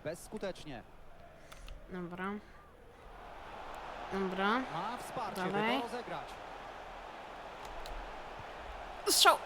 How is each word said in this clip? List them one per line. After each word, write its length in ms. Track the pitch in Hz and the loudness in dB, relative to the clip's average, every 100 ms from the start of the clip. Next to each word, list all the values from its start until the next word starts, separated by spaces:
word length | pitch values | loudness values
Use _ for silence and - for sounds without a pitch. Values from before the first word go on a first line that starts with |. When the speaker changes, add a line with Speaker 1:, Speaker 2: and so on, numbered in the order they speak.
Speaker 1:
Bezskutecznie. 760 | 147 170 - 220 196 - 151 117 - - - - - - - - - - - | -4 -4 -6 -4 -4 -4 -6 -8 -8 -14 -14 -14 -14 -16 -14 -12 -10 -10 -8
Speaker 2:
Dobra. 400 | 185 175 180 190 208 - - - - - - - - - - - - - - - - - | -6 -4 -2 -2 -2 -6 -16 -18 -18 -18 -16 -14 -12 -12 -10 -10 -10 -8 -6 -6 -6 -2
Dobra. 460 | 190 190 185 196 240 | 0 2 4 6 6
Speaker 1:
Ma 380 | 254 160 202 240 | 4 0 -2 -2
wsparcie, 460 | - 262 208 190 | -4 -2 -2 0
by 100 | 185 | 2
Speaker 2:
Dalej. 280 | 202 220 262 | 4 4 4
Speaker 1:
to 60 | 233 | 2
rozegrać. 420 | 240 190 156 - - - - - - - - - - - - - - - - - - - - - - - - - - - - 415 | -2 -4 -4 -4 -8 -8 -8 -8 -10 -10 -10 -10 -10 -10 -10 -10 -8 -6 -6 -4 -4 -4 -6 -8 -8 -8 -8 -8 -6 -6 -2 6
Speaker 2:
Strzał! 280 | - 370 - | 12 12 12